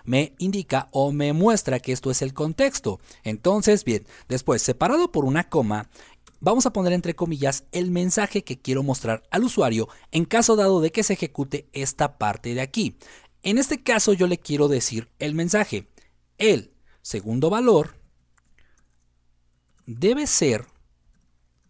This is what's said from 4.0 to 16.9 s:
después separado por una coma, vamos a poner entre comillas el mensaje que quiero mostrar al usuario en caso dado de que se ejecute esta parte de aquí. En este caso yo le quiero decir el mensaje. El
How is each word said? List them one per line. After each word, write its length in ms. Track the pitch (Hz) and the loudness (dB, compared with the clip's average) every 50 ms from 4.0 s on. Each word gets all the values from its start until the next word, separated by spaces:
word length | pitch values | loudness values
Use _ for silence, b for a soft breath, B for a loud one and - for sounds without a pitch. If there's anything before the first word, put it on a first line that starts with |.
| - B B B B | -4 B B B B
después 360 | B 127 131 - - 127 107 - | B -6 -4 0 0 0 0 0
separado 480 | - - - 156 190 277 330 359 349 | -2 0 0 0 2 2 2 0 0
por 120 | - 160 139 | 0 -2 0
una 260 | 131 139 165 175 - | 0 0 0 -2 0
coma, 380 | - 156 117 104 107 107 101 _ B B B B B B _ - _ - | 0 0 0 0 -2 -4 -6 _ B B B B B B _ -20 _ -2
vamos 260 | - 180 226 262 - | 0 2 2 4 2
a 80 | 247 - | 0 0
poner 200 | 202 185 180 180 | 0 0 0 0
entre 200 | 180 - 170 165 | 0 -2 -4 -4
comillas 520 | - 175 165 156 139 139 135 139 - - - | -4 -4 -4 -2 -2 -2 -2 -2 -4 -8 -8
el 200 | - 180 180 180 | -6 -4 -2 -2
mensaje 520 | 175 175 180 185 - 214 202 196 - 202 - | 0 0 0 0 0 0 0 -2 -4 -6 -6
que 160 | - 123 - | -6 -12 -10
quiero 220 | - 135 131 131 | -4 -4 -2 -2
mostrar 400 | 139 139 123 - - 113 110 - _ - | 0 -2 -2 -2 -2 -4 -4 -4 _ -4
al 140 | - 196 247 | -2 0 0
usuario 440 | 240 - 214 143 123 113 110 110 B B B B B | 0 2 2 2 2 2 0 -2 B B B B B
en 160 | - 160 170 | -2 -2 -2
caso 300 | - - 233 226 - 220 | 2 2 2 4 4 4
dado 260 | 214 196 190 190 170 | 4 4 4 4 4
de 100 | 156 165 | 2 2
que 120 | - 226 208 | 0 0 0
se 100 | - 196 | 0 0
ejecute 560 | - 175 - - - 139 - - - - _ - | -2 -4 -6 -4 -6 -6 -4 -6 -8 -8 _ -8
esta 440 | 139 135 - - - 151 139 - | -6 -4 -4 -2 -2 -2 -2 -2
parte 380 | - 107 104 98 - - 120 120 | -4 -4 -4 -4 -4 -6 -6 -4
de 60 | 127 | -4
aquí. 360 | 135 135 - 226 190 110 - - B B B B B B B _ - | -6 -4 -2 -2 -2 -2 -4 -10 B B B B B B B _ -4
En 160 | 185 208 262 | 0 0 0
este 240 | 254 - 311 - - | 0 0 -2 -4 0
caso 300 | - 233 214 - 220 202 | 0 0 2 4 2 2
yo 120 | 175 185 | 2 2
le 140 | 180 175 - | 0 0 -4
quiero 280 | - - 147 143 147 | -4 -4 0 2 2
decir 420 | 143 143 123 - - 113 110 110 _ _ - | 2 2 0 -2 -4 -6 -8 -10 _ _ -8
el 160 | 151 151 151 | -6 -4 -4
mensaje. 520 | 165 170 175 - 208 202 - - 98 - _ _ b b b b b _ _ _ | -2 -2 0 2 0 0 0 -4 -8 -8 _ _ b b b b b _ _ _
El 360 | - 202 220 180 117 95 - _ _ _ _ | 0 2 2 2 2 0 -10 _ _ _ _